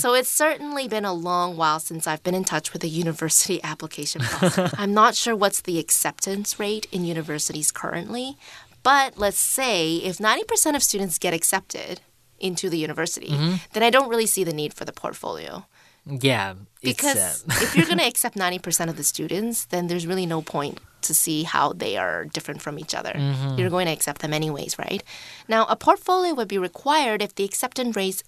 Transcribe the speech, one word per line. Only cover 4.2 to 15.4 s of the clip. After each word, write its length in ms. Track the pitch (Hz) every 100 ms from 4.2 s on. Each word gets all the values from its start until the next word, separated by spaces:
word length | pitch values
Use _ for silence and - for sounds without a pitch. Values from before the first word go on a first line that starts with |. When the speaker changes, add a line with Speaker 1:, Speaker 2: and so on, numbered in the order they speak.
Speaker 1:
process. 520 | 113 - 180 - 180 139
Speaker 2:
<laughs> 20 |
Speaker 1:
I'm 160 | 202
not 220 | 214 226 220
sure 200 | 240 220
what's 260 | 202 -
the 180 | - 165
acceptance 800 | 156 - 156 - - 196 208 -
rate 260 | 208 214 -
in 140 | 185 170
universities 680 | 160 160 151 - 151 151
currently, 640 | - - 170 - 240 254 277 - - - -
but 340 | 247 285 269 -
let's 220 | 202 190
say 560 | - - 262 190 160 165 185
if 100 | 175
ninety 240 | 214 262
percent 320 | 220 233 214 190
of 80 |
students 340 | - 202 190 -
get 160 | 180
accepted 680 | 165 - 190 190 - - 180 - _ _ _
into 300 | 185 175 190
the 80 | 165
university, 540 | 151 147 165 - -
Speaker 2:
Mm-hmm. 240 | 143 160 185 -
Speaker 1:
then 100 | 220
I 60 | 233
don't 200 | 254 269
really 180 | 233 220
see 160 | -
the 100 | 170
need 200 | 151 151
for 100 | -
the 80 | -
portfolio. 720 | - - - - 78